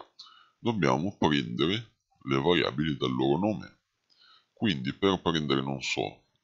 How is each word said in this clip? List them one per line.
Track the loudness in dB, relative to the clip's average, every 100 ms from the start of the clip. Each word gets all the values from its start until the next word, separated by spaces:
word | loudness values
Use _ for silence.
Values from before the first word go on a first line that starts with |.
| -12 -18 -20 -20 _ _
Dobbiamo | -4 2 2 2 0 0
prendere | 2 2 0 -2 0 -2 -6 _ _ _ -2
le | 0
variabili | 2 2 2 0 -2 -2
dal | -2
loro | 0 0 2
nome. | 0 -4 -10 -20 _ _ _ _ -20 -20 _
Quindi | _ -2 -2 -4
per | 0 2 2
prendere, | 2 0 0 0
non | -2 -4
so, | -4 -4 -4 -8 _ _